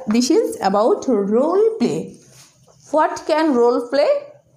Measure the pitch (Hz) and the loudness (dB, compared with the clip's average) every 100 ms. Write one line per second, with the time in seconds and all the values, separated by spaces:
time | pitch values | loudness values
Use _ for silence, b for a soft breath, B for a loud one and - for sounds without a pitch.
0 | - 226 254 370 480 - 196 202 240 403 | -2 0 2 2 0 -2 -2 2 2 0
1 | - 208 190 220 302 381 453 440 196 156 | 0 -2 0 0 0 2 0 0 -4 -4
2 | - - b b b b _ _ - 311 | -8 -16 b b b b _ _ -4 0
3 | 349 - - 311 320 240 240 262 - 277 | 0 -2 -2 0 2 2 2 2 -2 0
4 | 302 571 - - _ | 2 0 -4 -20 _